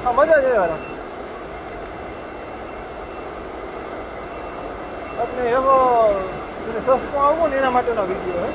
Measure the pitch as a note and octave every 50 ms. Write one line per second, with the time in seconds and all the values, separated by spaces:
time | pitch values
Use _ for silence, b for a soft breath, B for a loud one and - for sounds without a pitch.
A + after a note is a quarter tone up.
0 | - B3 A#3+ - D5 D#5+ D#5+ D5+ C5 C4 B3 A3 F#3 E3 D#3+ D3+ D3 - - -
1 | - - - - - - - - - - - - - - - - - - - -
2 | - - - - - - - - - - - - - - - - - - - -
3 | - - - - - - - - - - - - - - - - - - - -
4 | - - - - - - - - - - - - - - - - - - - -
5 | - - - - A#3 A#3+ - B3+ B3 A#3+ A#3 C4 C4 C4+ C4+ C4 B3+ B3+ B3 A#3
6 | A3+ G#3+ G3+ G3 F#3+ F#3 F#3 F#3 - - - - - A3+ A3+ A3 G3 B3 C4 B3
7 | B3+ - - C#4 C#4 C#4+ D#4 D#4+ E4+ D4+ C#4 C4+ C4+ C4 B3 B3 B3 B3 A#3 A3
8 | G3+ F3+ F#3 F3 - F3+ F3+ F3 F3+ B3 -